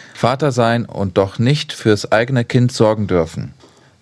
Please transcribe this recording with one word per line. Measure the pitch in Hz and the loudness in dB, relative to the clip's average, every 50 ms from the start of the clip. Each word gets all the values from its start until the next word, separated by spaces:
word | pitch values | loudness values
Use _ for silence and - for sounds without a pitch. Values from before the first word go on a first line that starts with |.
| - - - | -20 -20 -6
Vater | - - 117 135 135 156 143 | -2 0 0 0 0 0 -2
sein | 120 123 117 117 117 117 113 | 0 2 2 2 0 0 -4
und | - - - 98 92 - 104 | -6 -6 -6 -6 0 0 0
doch | 95 101 - - | 0 0 0 -2
nicht | 117 127 151 151 - - - | 0 0 0 0 -2 -8 -12
fürs | - - 113 104 104 - - | -2 0 0 2 2 0 0
eigene | 107 110 120 127 135 120 117 | 0 0 0 0 -2 -2 -2
Kind | - - 123 123 120 | 0 2 2 2 2
sorgen | - - 117 107 110 110 104 | 2 2 2 2 2 0 -2
dürfen. | 87 92 87 80 80 - - 55 - - _ - _ _ _ _ _ _ _ | 0 0 0 0 -2 -6 -10 -12 -12 -14 _ -20 _ _ _ _ _ _ _